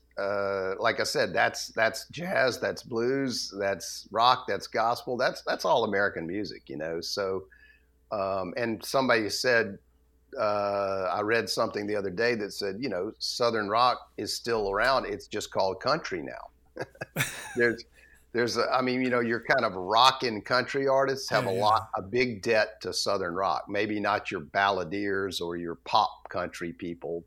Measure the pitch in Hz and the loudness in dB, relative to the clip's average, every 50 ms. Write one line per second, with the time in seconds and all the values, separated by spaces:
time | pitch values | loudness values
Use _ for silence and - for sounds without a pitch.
0 | _ _ - - 101 98 101 101 101 98 98 98 95 95 98 - 110 113 110 117 | _ _ -6 -4 -2 0 0 0 0 0 0 0 -2 -2 -2 0 2 2 2 2
1 | 107 - - 151 117 98 85 107 117 117 - - - - - 113 110 113 110 - | 0 0 0 0 0 2 2 2 2 2 2 -2 -10 -6 0 2 2 2 2 0
2 | - - 113 139 170 180 196 - 131 127 110 - 107 101 90 - - - - 113 | -10 -12 -12 -8 -6 -2 0 2 2 2 2 0 -2 -4 -4 -4 -8 -6 -2 0
3 | 117 123 135 139 139 127 110 - - - 95 101 98 98 98 87 - - - - | 0 0 0 0 0 -2 -2 -4 -6 -6 -4 -2 -2 -2 -2 -2 -6 -10 -12 -12
4 | - - 98 110 117 123 127 123 - - 101 98 - - - 113 110 117 120 - | -12 -6 0 4 4 4 4 4 2 -2 -4 -4 -4 -4 -2 0 0 0 0 -2
5 | - - 127 117 127 160 175 - - 147 - - - 185 160 127 113 107 101 98 | -4 -6 -2 0 0 0 -2 -2 -4 -4 -4 -2 2 2 2 4 2 2 2 2
6 | 101 95 - - 82 80 90 104 104 82 - - - - 67 71 78 82 82 85 | 2 2 0 -2 -6 -6 -4 -4 -6 -6 -8 -14 -14 -12 -8 -6 -6 -4 -4 -4
7 | - - - 104 101 95 95 95 95 - - - - - - _ _ _ _ _ | -6 -6 -4 -4 -2 -2 -2 -4 -6 -10 -20 -20 -20 -20 -20 _ _ _ _ _
8 | _ - 110 104 98 98 98 98 92 90 - 123 120 117 110 98 - - - 139 | _ -8 -4 -2 -2 -2 -2 -2 -4 -4 -4 -4 -2 -2 -2 -4 -4 -2 0 2
9 | 131 127 123 113 107 98 - - - 127 120 117 110 101 98 92 _ _ _ _ | 4 4 4 4 4 0 -2 -2 2 4 4 4 4 2 -2 -10 _ _ _ _
10 | _ _ _ _ _ _ - 135 110 104 104 104 101 101 101 101 98 98 98 95 | _ _ _ _ _ _ -6 -2 0 0 2 0 0 0 0 0 0 0 0 -2
11 | 92 90 87 101 104 107 113 117 104 95 - 131 117 107 - 104 104 101 104 104 | -2 -2 0 0 0 2 2 2 2 0 0 0 0 0 -2 -2 -2 -2 -2 -2
12 | 98 98 90 92 117 120 123 110 104 95 - - 104 98 95 104 135 131 98 87 | -2 -2 -2 0 0 2 2 0 -2 -6 -6 -4 -4 -4 -4 -4 -4 -4 -2 -2
13 | 92 110 - - - - - - 123 117 113 110 104 98 104 117 123 127 113 - | -4 -4 -6 -6 -6 -6 -2 2 2 2 2 2 0 0 2 4 4 4 2 0
14 | - - _ - 104 92 - - - 120 117 110 104 98 98 101 113 131 135 123 | -4 -14 _ -8 -6 -6 -6 -4 -2 0 0 0 2 0 2 2 4 4 4 2
15 | 104 92 104 98 - - - 104 - - - 104 98 95 92 92 - 123 147 170 | 2 0 -4 -6 -8 -8 -6 -6 -6 -4 0 2 2 2 0 0 0 0 0 0
16 | - - 98 85 69 62 58 55 - - _ _ _ _ - - 143 - - - | -2 -4 -6 -6 -6 -6 -10 -12 -14 -16 _ _ _ _ -10 -10 -10 -10 -10 -14
17 | - - - - 131 - - - - - - 123 120 120 113 113 - _ _ - | -12 -8 -4 -4 -4 -4 -6 -10 -12 -6 0 2 2 2 2 0 -6 _ _ -20
18 | - - - - _ _ - 117 120 113 98 117 113 - - 131 127 127 123 127 | -20 -20 -20 -20 _ _ -2 0 0 2 2 0 0 2 2 2 2 2 0 0
19 | 127 127 123 120 120 113 117 113 - - 147 131 117 107 90 92 92 92 107 113 | 0 2 2 2 2 2 0 0 2 2 2 4 2 0 0 -2 -2 2 6 8
20 | 123 131 127 - 139 123 107 104 95 - 127 123 120 - - 139 135 135 135 135 | 8 8 6 4 0 -2 -2 -2 -2 0 2 2 2 2 0 0 2 2 4 4
21 | 139 135 135 - - - 117 110 - 101 95 95 104 104 110 110 104 - - 107 | 4 2 0 -2 -2 0 0 2 2 2 2 2 4 4 4 4 2 -2 -6 -8
22 | 95 98 104 123 127 123 113 98 90 113 113 110 107 - - - - 92 90 - | -6 -2 0 2 2 2 0 -2 0 2 4 4 4 2 -2 -8 -8 -6 -4 -2
23 | - 107 101 98 95 87 85 92 98 90 76 62 - - 101 101 107 104 107 104 | 0 0 0 0 0 -2 -2 0 2 2 2 0 -2 -4 -2 -2 0 0 0 0
24 | 101 104 101 101 - - 104 90 73 71 - 98 98 98 101 92 90 80 95 101 | 0 0 0 0 -2 -4 -6 -8 -6 -4 0 2 2 4 2 0 -2 -2 -4 -4
25 | 101 101 98 98 98 98 90 - 90 85 87 87 87 85 82 - - - - 110 | -2 0 0 0 -2 -2 -4 -4 -4 -4 -4 -4 -4 -6 -8 -8 -4 0 2 4
26 | 101 - - - - - - 95 90 85 - - 90 85 85 - 92 87 85 85 | 4 2 0 -6 -14 -8 -6 -4 -4 -4 -6 -6 -8 -8 -8 -8 -8 -8 -8 -8
27 | - 73 85 85 85 | -6 -6 -6 -6 -8